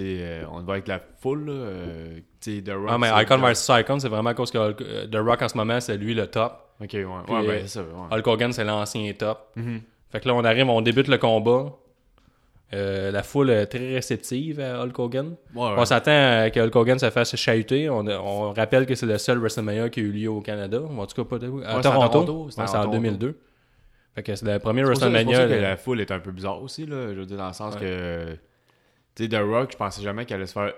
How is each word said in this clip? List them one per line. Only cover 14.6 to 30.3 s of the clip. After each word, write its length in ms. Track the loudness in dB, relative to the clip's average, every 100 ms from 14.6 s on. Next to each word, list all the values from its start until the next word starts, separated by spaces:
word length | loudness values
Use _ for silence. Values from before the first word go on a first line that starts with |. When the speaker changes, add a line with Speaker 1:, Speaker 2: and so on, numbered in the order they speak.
| -6 -4
Speaker 2:
Hulk 160 | -6 -4
Hogan. 380 | -4 -2 -6 -10 _
Speaker 1:
Ouais, 80 | -4
ouais. 120 | 0 2
Speaker 2:
On 80 | 4
s'attend 560 | 4 6 6 6 6 4
à 40 |
que 100 | 4
Hulk 140 | 4 6
Hogan 220 | 6 4
se 100 | 2
fasse 240 | 2 0 0
chahuter. 540 | 2 2 2 0 2
On, 180 | 0 0
on 460 | -2 -2 -2 -2
rappelle 320 | 0 4 4 4
que 100 | 0
c'est 100 | 0
le 120 | 0
seul 200 | 2 0
WrestleMania 500 | 0 -2 -4 -2 -2
qui 100 | -2
a 40 |
eu 80 | -4
lieu 200 | -2 -4
au 100 | -4
Canada. 380 | -6 -8 -4 -4
Ou 200 | -4 -8
en 60 | -8
tout 160 | -6
cas, 80 | -6 -6
pas 80 | -6
à 40 |
Speaker 1:
Ouais, 320 | -8 -4 0
Speaker 2:
Toronto. 0 |
Speaker 1:
c'est 60 | 4
à 220 | 4 6
Toronto, 380 | 4 2 -4 -8
c'est 80 | -6
Speaker 2:
Ouais, 60 |
Speaker 1:
à 40 | -2
Speaker 2:
c'est 100 | 0
en 40 |
Speaker 1:
Toronto. 160 | 0 0
Speaker 2:
deux 60 |
mille 140 | -2 -2
deux. 200 | -4 -6 _ _ _ _ _ _ _ -12
Fait 80 |
que 100 | -8 -6
c'est 100 | -2
le 140 | -2
premier 220 | 0 2
Speaker 1:
C'est 80 | 4
pour 60 | 4
ça, 100 | 4
Speaker 2:
WrestleMania, 260 | 4 6 4
Speaker 1:
c'est 60 |
pour 60 | 6
ça 40 | 4
que 40 |
Speaker 2:
là. 80 | 2
Speaker 1:
la 80 | -2
foule 240 | -2 -2
est 100 | -2
un 80 | -4
peu 120 | -6
bizarre 300 | -8 -6 -6
aussi, 220 | -10 -12 -10
là. 280 | -8 -8
Je 60 | -8
veux 60 | -10
dire, 120 | -8
dans 100 | -10
le 60 |
sens 220 | -8 -10 -6
Speaker 2:
Ouais. 60 |
Speaker 1:
que, 560 | -6 -4 -6 -6 -8 -12 _ _ _ _ _ _ _
tu 100 | -6
sais, 60 | -2
The 120 | 0
Rock, 280 | 2 0 0
je 40 | -4
pensais 240 | -6 -6
jamais 240 | -8 -6
qu'elle 120 | -6